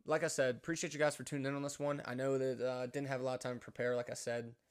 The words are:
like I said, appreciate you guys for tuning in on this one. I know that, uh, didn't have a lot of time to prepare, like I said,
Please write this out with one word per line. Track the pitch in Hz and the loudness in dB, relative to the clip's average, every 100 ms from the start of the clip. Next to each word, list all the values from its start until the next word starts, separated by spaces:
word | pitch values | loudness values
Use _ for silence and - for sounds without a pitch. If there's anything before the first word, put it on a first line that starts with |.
like | - 151 | 0 0
I | 160 | 2
said, | - 131 | 2 2
appreciate | 117 - 160 170 | 0 -2 -2 -2
you | 147 | 2
guys | 151 | 2
for | - | 2
tuning | 127 143 | -4 -2
in | 139 | 0
on | 143 | -2
this | 143 - | -4 -2
one. | 143 143 | -2 -2
I | - | -2
know | 123 135 135 | 0 2 4
that, | 131 120 | 2 2
uh, | 127 127 127 | 0 0 -2
didn't | 143 135 | -2 -2
have | 131 | 0
a | |
lot | 127 | 0
of | 127 | -2
time | 131 120 | -2 -4
to | |
prepare, | - - 123 | -6 0 2
like | 123 123 | 2 0
I | |
said, | 120 - 120 117 117 _ | -4 -2 -2 -4 -12 _